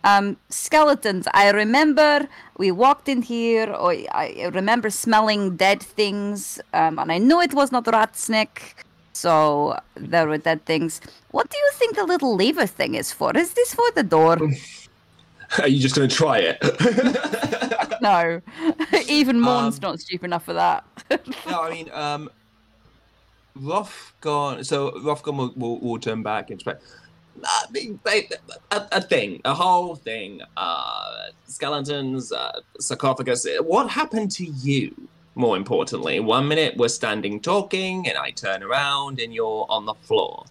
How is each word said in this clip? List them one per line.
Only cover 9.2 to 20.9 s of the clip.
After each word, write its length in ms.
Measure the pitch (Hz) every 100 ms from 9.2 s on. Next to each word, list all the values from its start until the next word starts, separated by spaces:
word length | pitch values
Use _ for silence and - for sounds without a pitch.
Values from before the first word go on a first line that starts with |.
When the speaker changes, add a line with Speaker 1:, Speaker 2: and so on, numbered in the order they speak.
| 175 156 151 147 147 - - -
Speaker 1:
there 300 | 139 170 156
were 80 | 151
dead 260 | 165 160 -
things. 360 | 160 160 - - - _
What 180 | - 480
do 80 | 571
you 120 | 571
think 240 | 571 466 415
the 80 | 349
little 280 | 359 269 196
lever 320 | 214 330 214
thing 280 | - - -
is 160 | -
for? 240 | - - 285
Is 160 | 349
this 200 | - 494
for 180 | - 480 403
the 80 |
door?" 340 | 202 160 160 165 156 131 - - - _
Speaker 2:
<laughs> 600 | _ _ _ _ - -
Are 80 | 147
you 120 | 139
just 140 | 131 139
gonna 120 | 131
try 300 | - 156 113 82 -
it? 20 |
<laughs> 1400 | 147 - 214 214 254 - 311 - 254 233 254 - - 220
Speaker 1:
No. 400 | 220 180 170 170 - - 330
<laughs> 340 | - 320 - 269
Even 320 | 294 262 233
Morn's 360 | 240 247 233 -
Speaker 2:
Um, 60 |
Speaker 1:
not 160 | 190 165
stupid 260 | - 180 180
enough 180 | 170 -
for 80 |
that. 300 | 170 175 156 -